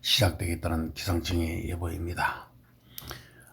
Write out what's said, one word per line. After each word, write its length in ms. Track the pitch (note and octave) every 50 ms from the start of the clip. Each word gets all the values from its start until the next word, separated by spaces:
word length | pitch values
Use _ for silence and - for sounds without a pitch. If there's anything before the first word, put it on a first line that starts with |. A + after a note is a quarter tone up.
시작되겠다는 880 | - - - - G#2+ F2 E2 - F#2+ E2+ E2+ D#2+ - E2+ D#2+ D#2+ D#2+ D#2
기상청의 800 | D2+ - - G2 F2 E2 D#2 - F2 E2+ E2+ E2 E2 E2 E2 F2+
예보입니다. 800 | F2+ E2+ F2 E2+ E2+ E2+ E2+ E2+ E2+ - - - - - - - - - - - - - - - - - - - - - - - - - - -